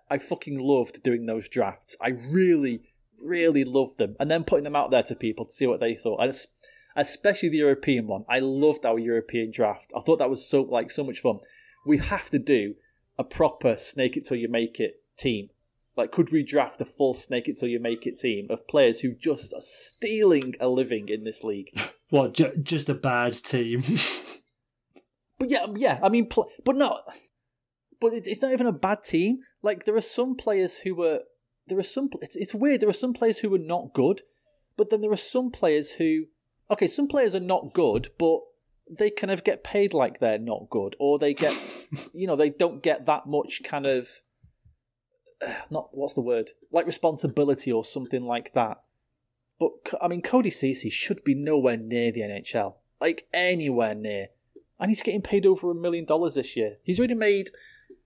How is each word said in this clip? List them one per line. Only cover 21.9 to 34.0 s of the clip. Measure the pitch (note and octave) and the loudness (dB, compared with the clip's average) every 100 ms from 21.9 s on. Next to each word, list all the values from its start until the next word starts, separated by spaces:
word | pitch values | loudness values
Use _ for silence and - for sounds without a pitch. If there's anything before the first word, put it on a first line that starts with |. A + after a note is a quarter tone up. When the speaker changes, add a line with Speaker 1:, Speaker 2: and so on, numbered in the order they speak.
| - _ | -12 _
Speaker 2:
What, | D3 B2+ - | 2 2 2
ju-, | C4 E3+ | 0 0
just | C#3 D#3+ D3 | -4 -4 -2
a | |
bad | C#3 C3+ A#2+ A#2+ | -2 0 0 0
team? | A#2+ - B2+ A#2 B2 C3 | -2 -4 -2 0 -2 0
<laughs> | F3 - - - - _ _ _ _ _ _ _ _ _ - | 0 -2 -4 -12 -20 _ _ _ _ _ _ _ _ _ -6
Speaker 1:
But | B3+ | 0
yeah, | B3+ G#3 G#3 | 0 0 0
yeah, | B3+ C3 | 2 4
I | G3 | 4
mean, | A#3 A#3 | 4 2
pl-, | - - - | 0 -2 -2
but | - C4+ | 0 2
not, | C#4 - - - _ _ _ _ _ _ _ _ | 2 0 -8 -20 _ _ _ _ _ _ _ _
but | A3+ | 0
it, | A3+ F#3 | 0 -4
it's | A3 | -2
not | C4+ | 0
even | B3+ B3 | 2 0
a | |
bad | D#3 F#3+ G#3 | 0 0 -2
team. | - E3 G3 C4 - _ | -2 0 2 0 -6 _
Like, | G#3 F#3 - | -4 -2 0
there | A3 | 0
are | |
some | G#3 - B3+ B3+ | 0 -2 -4 -2
players | - G3+ F3+ - | -2 0 0 -2
who | F#3+ E3+ | -6 -2
were, | E3 D3+ - _ _ _ - | 0 0 -6 _ _ _ -6
there | F#3+ | -4
are | |
some, | F#3 C4+ C#4 - | -2 -4 -4 -6
it's, | - - | -12 -10
it's | G3 G#3 | -8 0
weird, | C#4 B3+ | 2 4
there | G#4 | 2
are | |
some | - B3+ | 0 -2
players | A#3+ A3+ - | 0 0 0
who | G#3+ | 0
were | F#3+ | 0
not | D#3+ F3 C3 | 0 -4 -2
good, | - | 2